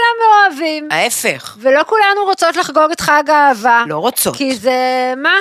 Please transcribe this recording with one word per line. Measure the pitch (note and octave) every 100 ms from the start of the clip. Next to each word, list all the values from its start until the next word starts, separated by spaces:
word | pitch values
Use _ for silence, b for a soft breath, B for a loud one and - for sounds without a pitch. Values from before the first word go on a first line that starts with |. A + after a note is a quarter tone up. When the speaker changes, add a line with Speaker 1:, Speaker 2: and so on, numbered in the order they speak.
| A#4 A#4
Speaker 1:
מאוהבים. | A4+ G#4 G4+ C#4 D#4+ D#4 D4+
Speaker 2:
ההפך. | D#3+ A3 - A3+ C3+ - G#3
Speaker 1:
ולא | A#3+ C#4 D#4+
כולנו | A4 G4+ G4+ G4
רוצות | F#4 E4+ E4+
לחגוג | F4 D4 D#4
את | E4
חג | - D4 D4
האהבה. | D4+ C#4+ A#3+ A#3+ A#3 A#3
Speaker 2:
לא | D3+
רוצות. | G#3 C4 F#3+ -
Speaker 1:
כי | C4+ B3+
זה, | A3+ B3+ B3+ B3+ B3+ B3+
מה? | D4+ F#4+